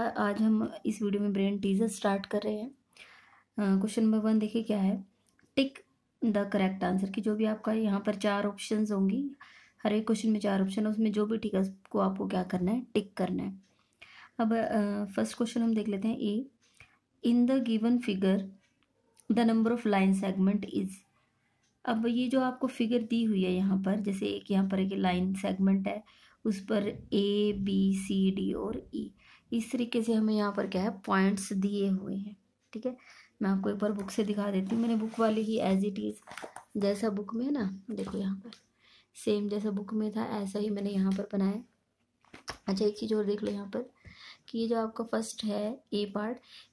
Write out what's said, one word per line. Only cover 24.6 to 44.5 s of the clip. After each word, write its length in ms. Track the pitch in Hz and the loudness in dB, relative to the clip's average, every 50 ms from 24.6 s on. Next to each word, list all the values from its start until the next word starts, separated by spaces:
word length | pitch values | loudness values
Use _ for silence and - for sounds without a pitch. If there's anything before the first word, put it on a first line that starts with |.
| 196 190 | 2 2
पर 120 | 196 190 | 2 0
एक 120 | 190 190 196 | 0 0 0
लाइन 400 | 196 190 185 180 180 185 190 190 | 0 2 2 2 2 0 0 -2
सेगमेंट 520 | 190 - 196 185 190 190 190 196 196 190 202 | -2 -2 -2 0 2 4 4 4 4 2 -2
है, 140 | 202 214 - _ - - _ - _ _ - | -6 -8 -10 _ -20 -20 _ -20 _ _ -2
उस 160 | 220 202 - | -2 -2 -2
पर 280 | - - 214 202 202 208 | -2 -2 0 0 0 -2
ए, 640 | - - - - - 202 202 202 202 208 208 208 202 196 | -4 -6 -6 -2 0 0 2 2 2 2 2 2 0 0
बी, 360 | 196 196 196 196 196 190 196 | 0 0 2 4 4 4 2
सी, 340 | 190 190 - 196 190 190 190 | 0 0 -2 0 2 4 2
डी 220 | 185 190 190 196 - | 2 2 -2 -2 -2
और 280 | - 190 208 233 277 - - - | -4 -4 -4 -6 -8 -10 -10 -8
ई, 160 | 220 214 196 - _ - - - - _ - 233 | -8 -8 -8 -12 _ -20 -20 -20 -20 _ -4 -4
इस 180 | 233 226 - - | -4 -4 -2 -2
तरीके 300 | 247 240 240 - 240 226 | -2 -2 0 0 0 2
से 100 | 233 226 | 2 2
हमें 220 | 220 214 214 214 | 4 4 4 4
यहाँ 180 | 214 208 208 196 | 2 2 0 0
पर 100 | 208 202 | -2 -2
क्या 160 | 190 190 180 190 | -2 0 0 0
है, 80 | 202 190 - - | -2 -2 -4 -2
पॉइंट्स 460 | - 196 190 190 196 208 196 - - 208 | 0 2 4 4 4 4 2 -2 -2 -2
दिए 340 | 190 190 202 202 202 196 196 | 0 0 0 0 0 0 2
हुए 280 | 190 190 202 - 196 | 0 0 -2 -4 -6
हैं। 200 | 196 202 208 208 - _ _ _ _ _ _ - | -6 -6 -8 -12 -18 _ _ _ _ _ _ -12
ठीक 140 | 220 - | -8 -6
है, 100 | 254 254 - - - - - - _ _ - 208 | -6 -8 -8 -14 -20 -20 -20 -20 _ _ -4 0
मैं 80 | 190 | 0
आपको 200 | 196 190 190 202 | 0 2 0 0
एक 60 | 208 | -2
बार 160 | 196 208 208 208 | 0 0 -2 -2
बुक 180 | 202 196 196 | -2 -6 -6
से 140 | - - 214 | -2 -2 -2
दिखा 260 | 208 202 208 202 202 | 0 0 -2 -2 0
देती 240 | 196 190 190 190 233 | 0 0 0 0 0
हूँ, 80 | 226 233 | 0 2
मैंने 140 | 226 233 | 2 2
बुक 220 | 214 220 220 - 226 | 0 0 -2 -2 0
वाली 220 | 226 220 220 220 220 | 2 2 2 2 0
ही 160 | 214 220 - - | 0 0 0 2
as 220 | 190 196 190 196 | 2 2 2 2
it 140 | 208 196 196 214 | 0 -2 -4 -4
is, 200 | 214 214 - - - - - - - - - - _ - | -6 -6 -8 -12 -18 -16 -14 -14 -14 -16 -16 -16 _ -6
जैसा 340 | 214 202 196 202 196 233 220 | -2 0 0 0 0 0 0
बुक 240 | 196 208 202 - 226 | 0 -2 -4 -4 -4
में 100 | 226 247 | -4 -2
है 60 | 285 | 0
ना, 160 | 294 269 202 190 190 - - - | 0 0 -2 -4 -4 -8 -10 -10
देखो 280 | 214 196 190 196 190 196 | -8 -8 -6 -6 -4 -4
यहाँ 180 | 196 190 196 | -2 -2 -4
पर 240 | 190 - 233 - - _ _ _ _ _ _ - - _ _ - | -4 -8 -14 -20 -20 _ _ _ _ _ _ -20 -20 _ _ -16
सेम 320 | - - 220 208 208 208 202 | -6 0 0 0 2 0 -2
जैसा 220 | 208 208 208 214 | -2 -2 -2 -2
बुक 240 | 196 202 202 - 220 | -4 -4 -4 -4 -2
में 160 | 214 214 214 214 | -2 -2 -2 -2
था 140 | 220 226 - - 208 | -4 -4 -4 -4 -4
ऐसा 200 | 196 190 196 208 | -6 -4 -4 -2
ही 120 | 208 220 | -2 -2
मैंने 200 | 202 202 196 202 | -2 -2 -2 -2
यहाँ 220 | 202 196 190 190 190 | 0 2 2 2 2
पर 160 | 196 196 - - | 0 -2 -2 -2
बनाया। 300 | 202 190 196 202 226 247 _ _ _ _ _ _ _ _ _ _ _ _ _ - - - - - - - - | 0 0 0 0 -2 -6 _ _ _ _ _ _ _ _ _ _ _ _ _ -20 -20 -14 -14 -14 -10 -4 -4
अच्छा, 160 | 196 196 220 | -2 2 2
एक 120 | 208 208 - | 0 0 -2
चीज़ 160 | 233 220 214 | -4 -2 0
और 100 | 214 208 | 0 0
देख 180 | 196 208 208 214 | 0 -2 -2 -2
लो 80 | 202 | -4
यहाँ 160 | 202 202 202 | -4 -4 -6
पर 240 | 196 196 220 254 - _ _ - - - - - - - - _ | -6 -6 -6 -6 -8 _ _ -20 -20 -20 -20 -20 -20 -20 -20 _
कि 100 | - | -8